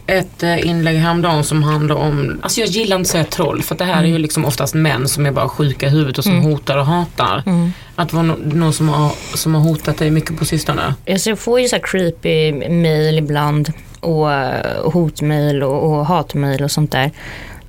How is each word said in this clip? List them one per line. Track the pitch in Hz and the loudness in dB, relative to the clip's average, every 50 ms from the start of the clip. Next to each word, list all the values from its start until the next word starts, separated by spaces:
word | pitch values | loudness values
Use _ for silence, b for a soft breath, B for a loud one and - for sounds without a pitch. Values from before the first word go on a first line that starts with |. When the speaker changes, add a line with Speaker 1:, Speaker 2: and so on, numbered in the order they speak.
| - | -4
Speaker 1:
ett, | - 190 185 170 - - - | 0 0 0 0 -2 -6 -4
eh, | 170 170 170 - - | -2 0 0 0 0
inlägg | 170 170 165 160 165 160 | 0 0 0 0 2 2
häromdagen | 156 160 170 170 170 170 175 160 151 147 | 2 2 2 2 2 2 2 2 2 0
som | - 156 156 | 2 2 2
handlar | 147 151 151 151 151 147 151 | 2 2 2 2 2 0 0
om, | - 156 151 147 143 143 - - - | 0 0 0 0 0 -2 -2 -4 -4
alltså, | - 190 - 233 | -4 -4 -2 0
jag | 220 208 | 0 0
gillar | 175 226 226 190 190 | 0 0 0 0 0
inte | 185 185 | 0 0
att | 185 | 0
säga | - 165 151 | 0 0 0
troll, | - - - 165 139 - - | -2 -2 -2 -2 0 0 -2
för | - - 160 | -4 -4 -4
att | - | -2
det | 180 | -2
här | 185 175 156 | 0 2 2
är | 170 | 4
ju | 170 | 2
Speaker 2:
Mm. | 165 160 | 2 2
Speaker 1:
liksom | 156 151 - 160 147 | 0 -2 0 0 0
oftast | 147 131 - 147 135 - | 0 0 -2 -2 0 0
män | 156 160 151 135 117 135 131 | 2 2 2 2 0 -2 -2
som | - 143 147 | 0 0 0
är | 143 | 0
bara | 131 143 123 127 | 0 0 -2 -2
sjuka | - - 151 139 127 - - | -2 0 0 0 0 0 0
i | 139 | 2
huvudet | 143 156 151 131 127 147 | 2 2 2 0 -2 -2
och | 131 | 0
som | - 175 - | 2 4 4
Speaker 2:
Mm. | - | 4
Speaker 1:
hotar | 156 151 139 - - 135 143 | 2 2 0 0 -2 0 2
och | 135 | 2
hatar. | 147 170 175 170 160 - - 123 95 98 139 - | 2 2 0 0 -2 -2 -2 0 0 0 -2 0
Speaker 2:
Mm. | 196 175 170 170 175 180 B B B B | 0 2 2 2 0 -2 B B B B
Speaker 1:
Att | - 165 151 | -2 -2 0
det | 156 | 0
var | 165 | 0
nå-, | 165 165 156 - - | 2 2 0 0 -2
någon | 151 147 170 165 156 | -2 0 2 2 2
som | 147 - 160 156 | 2 2 0 0
har, | 143 147 151 147 - - - - - | 2 2 0 0 -2 -4 -10 -8 -6
som | - - 160 156 | -4 0 0 2
har | 156 | 4
hotat | 151 165 156 151 - 156 147 - | 4 2 2 0 -2 -4 -2 0
dig | 160 151 | 0 2
mycket | 156 160 156 - 160 160 | 2 0 0 -2 -4 -4
på | 156 | -4
sistone. | - 165 151 - - 139 - - - 135 - - - | -2 -2 -2 -2 -2 -2 -2 -2 -4 -4 -4 -4 -2
Speaker 2:
Alltså, | 190 185 - 220 | -2 -2 0 -2
jag | 214 - | -4 -2
får | - 233 240 254 | 0 0 2 2
ju | 254 247 | 2 2
så | 247 | 0
här | 185 | -2
creepy | - - - 190 180 170 165 - - 170 165 156 156 156 147 135 - - | -2 -2 -2 0 0 0 -2 -2 -2 0 2 2 2 0 -2 -2 -2 0
mail | 170 170 165 160 156 151 151 156 160 156 | 0 2 2 2 2 2 2 2 2 0
ibland | 151 143 147 147 147 147 147 151 147 - - B B B B - | 0 0 0 0 2 2 2 0 0 -2 -4 B B B B -8
och, | - 170 160 156 151 151 | -4 -2 0 0 2 0
eh, | 143 135 127 127 127 - - - - - - 160 | 0 0 0 -2 -2 -4 -4 -4 -4 -2 -2 0
hotmail | 156 175 165 151 - - 151 151 151 147 147 147 143 139 | 2 2 0 0 -2 -2 -2 0 0 2 2 0 0 0
och, | 143 131 139 147 - 156 156 147 | 0 0 0 0 0 0 0 0
och | 147 | 0
hatmail | 151 180 160 139 - - 147 143 139 135 135 139 | 0 0 0 0 -2 -2 -2 0 0 0 0 -2
och | 147 | -2
sånt | - 156 151 - | 0 0 0 0
där. | - 135 131 151 B B B B B B B B B B B | 0 0 0 -2 B B B B B B B B B B B